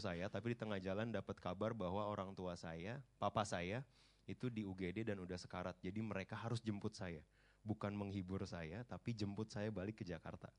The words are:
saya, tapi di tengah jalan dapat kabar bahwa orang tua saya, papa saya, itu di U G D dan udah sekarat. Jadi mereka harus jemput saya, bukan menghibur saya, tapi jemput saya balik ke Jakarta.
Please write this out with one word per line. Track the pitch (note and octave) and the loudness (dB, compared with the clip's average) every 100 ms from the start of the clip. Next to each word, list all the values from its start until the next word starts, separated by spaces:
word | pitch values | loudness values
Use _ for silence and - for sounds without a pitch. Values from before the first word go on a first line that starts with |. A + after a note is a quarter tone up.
saya, | G2+ E2+ F#2 | 2 2 0
tapi | G2+ A2+ | 0 0
di | A#2 | 0
tengah | A2 G2 | 0 0
jalan | F#2 G2 A#2 | 2 2 2
dapat | G#2 F#2+ G2 | 0 -2 -2
kabar | F#2 F#2 G#2+ | -2 2 2
bahwa | A#2 F2+ G2 | 2 2 2
orang | G#2 G2+ F#2+ F#2+ | 2 0 -2 -2
tua | F2+ | -2
saya, | F2 F2 E2 F#2 C#3 - - | -2 -4 -4 -4 -6 -8 0
papa | G2+ A2+ G#2 | 4 4 4
saya, | F#2 F2 A2+ - - - - - | 2 2 0 -2 -10 -20 -14 -8
itu | F#2+ B2+ | -2 -2
di | A2 | 0
U | G2 F#2 | 0 0
G | F2+ | 0
D | G2 | 2
dan | A2 G2+ | 0 0
udah | F2+ | -2
sekarat. | F2+ - F#2 F2+ - | -4 -4 -2 -2 -2
Jadi | F3+ A2 | -2 0
mereka | A2 F#2+ F#2 G#2+ | 2 0 -2 -2
harus | A2+ A#2 | 0 2
jemput | A2+ G2+ G#2+ | 2 0 0
saya, | - F#2 D#2 - - - - G#2+ | -2 -2 -4 -8 -20 -20 -6 -2
bukan | G#2 G2+ | 0 2
menghibur | G2+ G2+ G2 F2+ F#2+ F#2+ | 2 0 0 0 0 0
saya, | F2 D#2+ G2 B2 | -2 -4 -4 -6
tapi | F#2 - | -4 -2
jemput | A2 G2+ G2 A2 | 0 0 0 -2
saya | G2+ G#2+ | 0 0
balik | G2 G2 G#2+ | 0 -2 -2
ke | F2+ | -4
Jakarta. | E2 E2 F2+ F2+ | -4 -6 -8 -10